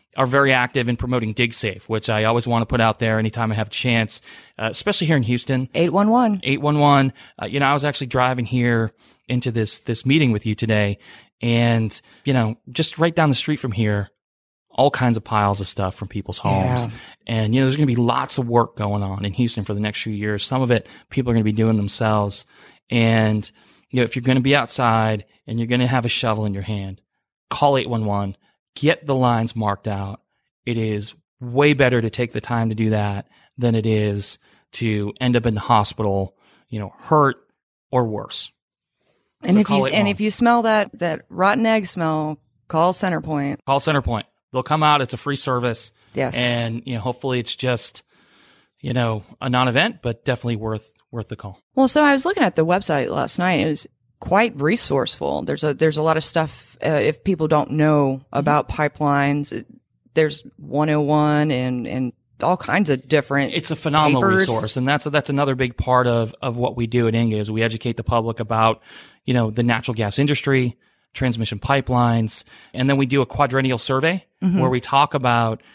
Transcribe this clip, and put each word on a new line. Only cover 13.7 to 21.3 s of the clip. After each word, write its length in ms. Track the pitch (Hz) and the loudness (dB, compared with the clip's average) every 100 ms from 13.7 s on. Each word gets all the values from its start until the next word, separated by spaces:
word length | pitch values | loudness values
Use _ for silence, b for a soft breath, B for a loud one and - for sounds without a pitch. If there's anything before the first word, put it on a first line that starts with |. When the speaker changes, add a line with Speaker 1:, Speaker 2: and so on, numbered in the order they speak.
Speaker 1:
here, 380 | 101 107 104 98 _ _ _ _ _ _ | 0 0 0 -2 _ _ _ _ _ _
all 180 | - 139 | 0 2
kinds 280 | - 127 113 | 2 0 0
of 60 | |
piles 380 | - 107 101 101 | 0 0 2 0
of 60 | 98 | -4
stuff 260 | - 95 | -4 -4
from 140 | - 92 | -4 -10
people's 320 | 104 95 87 | -10 -8 -4
homes. 460 | 101 98 - 123 120 | 0 0 2 0 -4
Speaker 2:
Yeah. 60 | 110 B B - | -8 B B -6
Speaker 1:
And, 260 | 113 107 | -2 0
you 80 | 120 | 2
know, 60 | 131 | 2
there's 80 | 143 | 2
gonna 100 | 147 | 2
be 100 | 120 | 2
lots 440 | 120 123 131 - | 2 0 -2 -4
of 80 | 120 | 0
work 280 | 120 117 - | 2 2 -2
going 280 | 104 104 | -4 -2
on 200 | 98 98 | -4 -4
in 100 | 101 | -6
Houston 320 | 98 120 - 98 | -2 -2 -2 -6
for 100 | 101 | -4
the 40 | |
next 220 | 104 104 | -4 -4
few 120 | 110 | -6
years. 300 | 104 107 104 | -4 -4 -4
Some 200 | - 131 | -2 -2
of 80 | 127 | 2
it 160 | 113 - B B | 0 -2 B B
people 180 | - | -4
are 60 | 123 | 0